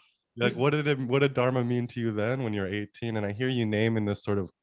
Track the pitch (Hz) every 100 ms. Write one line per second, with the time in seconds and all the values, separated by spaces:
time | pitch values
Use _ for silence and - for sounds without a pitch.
0 | _ _ _ - 120 117 139 151 147 135
1 | 123 135 139 131 123 131 120 123 120 123
2 | 113 104 107 131 120 104 95 104 104 -
3 | 117 110 101 101 127 123 110 104 113 113
4 | 104 101 - 101 87 _